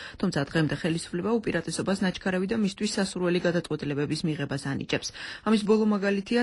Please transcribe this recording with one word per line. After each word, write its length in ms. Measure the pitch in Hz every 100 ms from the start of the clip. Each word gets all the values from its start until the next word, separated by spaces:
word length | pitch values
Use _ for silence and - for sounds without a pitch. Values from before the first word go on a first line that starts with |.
| - -
თუმცა 240 | 190 160
დღემდე 340 | - 165 151 147
ხელისუფლება 500 | 175 165 - 175 190 233
უპირატესობას 640 | - 170 160 160 135 196
ნაჩქარავი 460 | 190 - 196 185 190
და 80 | 226
მისთვის 340 | 196 - 208 -
სასურველი 440 | 190 185 180 175
გადაწყვეტილებების 760 | 175 170 - 151 147 143 143 151
მიღებას 380 | 165 147 143 139
ანიჭებს. 440 | 139 135 - 139 - - - -
ამის 180 | 214 214 202
ბოლო 160 | 214
მაგალითია 560 | 214 208 202 196 196 233